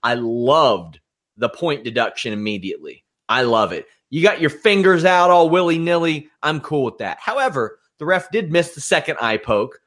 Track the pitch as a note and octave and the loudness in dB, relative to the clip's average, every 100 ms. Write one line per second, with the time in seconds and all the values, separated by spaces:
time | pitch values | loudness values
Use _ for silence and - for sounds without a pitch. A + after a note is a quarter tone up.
0 | A2+ B2 A#2 A#2+ B2 D#3 C#3+ G2 E2 D2+ | -2 -2 -4 -2 2 4 4 0 -6 -20
1 | _ _ _ _ A#2 - E3+ C#3+ A#2 A2+ | _ _ _ _ -6 -4 -4 -4 -4 -4
2 | A2+ - A#2+ G#2 G#2+ G#2 F#2 - D2+ B1 | -4 -4 -8 -6 -6 -6 -8 -10 -14 -20
3 | _ _ - A#2+ B2 A2+ G2+ E2+ - _ | _ _ -4 0 2 2 2 -2 -12 _
4 | _ D3 F#3+ F3+ D#3 - A3 G3+ F#3+ F3 | _ 0 2 2 -2 0 0 4 4 4
5 | F3+ F3+ F3 F3 E3 F3 F3 E3 E3 E3+ | 4 4 6 6 6 2 2 0 0 0
6 | E3 D#3 D3 _ D3 D#3 - D3+ B2 - | 0 -4 -8 _ -4 -4 -4 -4 -4 -6
7 | G2 - - B3+ C4 C#3+ G#2+ - _ _ | -10 -6 -6 -2 -2 -2 -6 -8 _ _
8 | D3+ F#3 F3+ A3 F3+ E3+ E3+ - - E3 | -2 -2 -2 -6 0 0 0 -6 -2 -2
9 | - D3+ A2+ A2 - G#2 - - | -2 -4 -2 -2 -2 -2 -2 -8